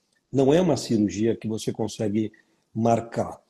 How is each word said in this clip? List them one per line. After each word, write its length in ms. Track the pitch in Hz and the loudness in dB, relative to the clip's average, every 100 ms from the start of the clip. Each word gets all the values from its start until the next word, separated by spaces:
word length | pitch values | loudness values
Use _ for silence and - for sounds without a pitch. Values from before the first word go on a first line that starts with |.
| _ _ _ | _ _ _
não 220 | 127 135 | 2 4
é 80 | 160 | 4
uma 160 | 180 123 | 4 0
cirurgia 580 | - 113 104 92 113 | 0 0 0 0 -2
que 140 | 107 107 | -2 -4
você 240 | 107 - | -6 -6
consegue 580 | 107 110 - 110 107 107 - _ _ _ | -6 -6 -4 -4 -2 -4 -8 _ _ _
marcar. 680 | 110 117 113 - - 95 - | -2 0 0 0 -6 -6 -8